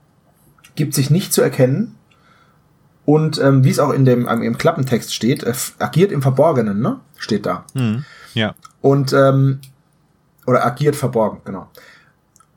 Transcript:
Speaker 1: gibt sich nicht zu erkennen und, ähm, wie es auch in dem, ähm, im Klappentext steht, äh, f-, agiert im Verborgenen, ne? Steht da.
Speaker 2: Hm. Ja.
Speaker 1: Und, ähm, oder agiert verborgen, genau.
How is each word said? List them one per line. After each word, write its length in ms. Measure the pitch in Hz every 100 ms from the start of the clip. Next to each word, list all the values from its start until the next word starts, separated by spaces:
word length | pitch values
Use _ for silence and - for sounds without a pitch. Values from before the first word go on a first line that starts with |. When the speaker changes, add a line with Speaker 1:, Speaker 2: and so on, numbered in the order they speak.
| _ _ _ _ _ _ - -
Speaker 1:
gibt 180 | 139
sich 160 | 143 135
nicht 240 | 165 -
zu 80 | -
erkennen 540 | - - 127 156 226 - _ _ _ _ _ _ _ _ _ _ -
und, 360 | 156 156 -
ähm, 220 | 139 135 131
wie 40 |
es 80 | 196
auch 100 | 147
in 140 | 139 131
dem, 220 | 123 120
ähm, 120 | 117
im 140 | 113 120
Klappentext 560 | 160 160 127 113 -
steht, 300 | - 110 143
äh, 60 | -
f-, 240 | 120 - -
agiert 320 | - 156 196
im 100 | 147
Verborgenen, 580 | 131 131 156 135 107 98
ne? 200 | 151 269 _ _
Steht 280 | - 101 92
da. 200 | 90 -
Speaker 2:
Hm. 320 | 131 117 113 147 - -
Ja. 200 | 117 107 - - _
Speaker 1:
Und, 300 | 139 139 135
ähm, 480 | 139 139 135 135 135 - _ _ _ _ _ _ _ -
oder 200 | 123 117
agiert 300 | 127 147 139
verborgen, 460 | 127 123 107 90
genau. 240 | - 95 - - - _ _ _ _ _ _